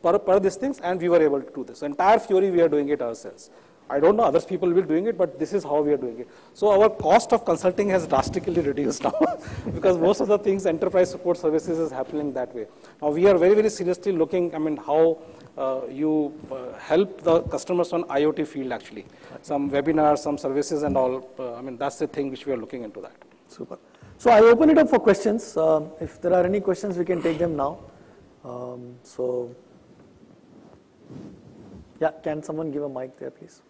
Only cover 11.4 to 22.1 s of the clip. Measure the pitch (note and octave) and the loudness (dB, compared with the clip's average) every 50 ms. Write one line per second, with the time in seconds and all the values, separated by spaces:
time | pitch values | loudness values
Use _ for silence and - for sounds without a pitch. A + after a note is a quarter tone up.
11.4 | - D#3 D3+ D#3+ D3+ F#3 E3 D#3+ E3 D3+ C3 B2+ C3 - D#3+ D3+ D3 C#3+ B2+ B2+ | 0 0 0 0 -2 -2 -4 -4 -4 -4 -4 -6 -8 -6 -6 -6 -6 -6 -6 -6
12.4 | B2 A#2+ - A#2+ G#2+ - - - - - - _ D3+ D3+ D3 D#3+ F3+ G3+ F#3+ F3 | -8 -8 -8 -12 -12 -12 -16 -20 -20 -20 -16 _ -4 -2 0 4 6 6 6 6
13.4 | E3+ F#3 G#3 G#3+ G#3+ A3 G#3+ - F#3 F3 F3+ F3+ - G#3 F#3+ D#3+ D#3+ D#3 - F#3 | 6 6 6 6 4 2 -2 -2 -2 -4 -4 -2 -2 -4 0 0 0 0 0 -2
14.4 | F3 E3+ D#3 D#3 D#3 D#3 D3+ C#3 - - D3 D#3+ D#3+ E3 D#3+ D#3+ - - - - | -2 -2 -4 -4 -4 -4 -4 -6 -4 0 2 4 4 4 2 -2 -8 -20 -20 -20
15.4 | - - _ - C3+ C3 C3 C3 B2+ A#2 C3 C3+ D3+ D#3 D#3 D#3 D3 C#3+ D3+ - | -20 -18 _ -6 -4 -4 -4 -4 -8 -10 -6 -4 -2 0 0 0 -2 -2 -6 -12
16.4 | - - C3 C3 B2+ B2 A2+ G#2 - - D3+ E3+ G3+ F#3+ - - D#3+ F3 E3 E3+ | -14 -14 -12 -12 -12 -14 -14 -14 -4 0 2 2 2 0 -4 -4 0 2 2 2
17.4 | E3 - - C3+ - - F3+ F3 E3+ E3+ F3+ E3+ F3 - C#3 C#3 D3 D#3 D#3+ E3+ | 2 -2 -8 -8 -4 -2 -2 -2 -2 -2 -2 -6 -4 -2 -2 0 0 0 0 -2
18.4 | D3+ C#3+ - C#3+ C3 B2+ B2+ G#2+ - - - - - - - - - - - - | -6 -6 -6 -10 -8 -6 -8 -10 -10 -14 -18 -18 -18 -18 -20 -20 -20 -20 -20 -18
19.4 | - - D3+ C#3+ C#3+ - C#3 C#3+ C#3 D#3 D#3 D#3 D3+ D3+ D3 C#3+ - D3+ C#3+ C#3 | -10 -6 -4 -4 -2 -2 -2 -2 0 0 0 4 4 4 2 2 -2 -6 -6 -4
20.4 | - C#3 C3+ C#3+ C#3+ - E3 D3 D3+ D3 C#3 C3+ C3 B2+ B2+ C3 B2+ - - - | -6 -4 -2 -2 -2 -2 -4 -2 -2 0 0 0 0 0 -2 -6 -10 -14 -14 -12
21.4 | C3 B2 A#2 A#2 B2+ C3+ B2 A#2 C#3+ C#3 - - D#3+ C#3+ | -10 -10 -10 -12 -12 -12 -10 -8 -8 -8 -6 -6 -8 -6